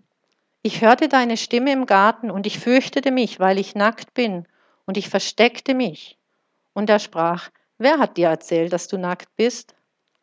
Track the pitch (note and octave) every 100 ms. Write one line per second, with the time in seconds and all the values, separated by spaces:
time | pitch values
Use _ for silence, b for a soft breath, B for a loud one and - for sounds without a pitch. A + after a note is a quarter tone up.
0 | _ _ _ _ _ _ G#3+ - G#3+ B3+
1 | D4+ C4+ A#3+ A3+ - A#3+ C4+ C4+ B3+ G3
2 | G3+ A3+ A3+ F#3+ G3+ - A#3+ B3+ - C#4
3 | C4+ B3+ A3 - F#3 F#3+ G3+ G#3 G#3 A3
4 | - - A#3 F3+ E3 _ _ _ - G3
5 | F3+ G3 - - A#3 A#3+ - B3+ A3+ D#3
6 | - _ _ _ _ _ _ G3+ G#3 G#3
7 | - E3+ E3 F3 - _ _ - A#3+ D#4
8 | G#3 - E3+ D#3+ - E3 E3+ E3+ - F#3+
9 | F3+ F3+ - - A#3 A#3+ - _ _ _
10 | _ _